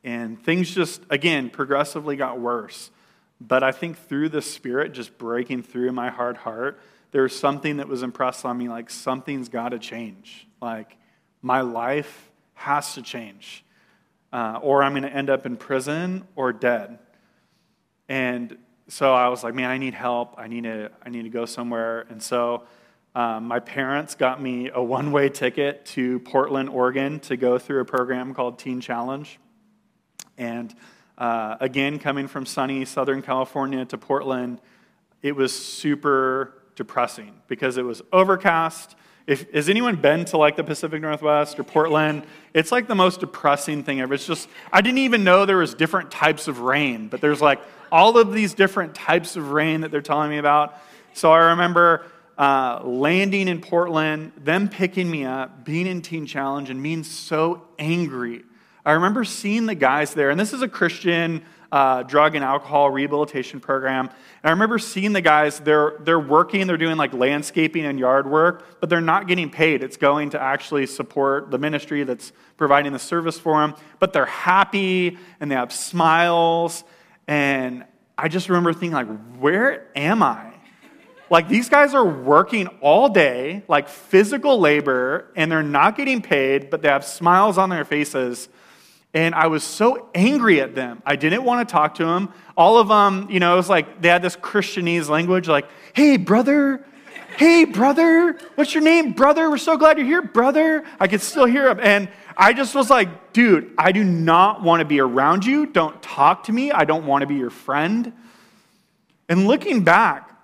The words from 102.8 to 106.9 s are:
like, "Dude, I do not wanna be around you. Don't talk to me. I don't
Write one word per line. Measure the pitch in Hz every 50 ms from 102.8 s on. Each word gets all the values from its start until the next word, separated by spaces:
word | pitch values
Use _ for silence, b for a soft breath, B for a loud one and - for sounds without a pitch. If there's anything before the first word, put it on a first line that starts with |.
| 262 214
like, | 269 247 202 175 165 - - -
"Dude, | _ 220 240 226 190 151 - - -
I | - 156 185
do | 190 208 214
not | 190 175 165 165 165 160 175 190 202 214 254
wanna | 208 170 165 165 160
be | 151 147 143
around | 135 127 120 131 135 151 170 202 190
you. | 240 269 294 302
Don't | - - 185 165 156 151 -
talk | - - - - 139 156 185 185 -
to | -
me. | 220 240 269 294
I | 285 196 156
don't | 147